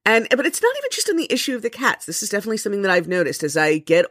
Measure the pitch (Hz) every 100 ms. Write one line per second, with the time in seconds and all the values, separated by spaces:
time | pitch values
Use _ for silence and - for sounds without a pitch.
0 | 208 226 - 254 320 - 466 571 554 -
1 | - 330 285 254 - 247 226 226 254 -
2 | - - 214 202 214 220 208 202 196 180
3 | 165 180 147 - 147 156 156 156 151 165
4 | 170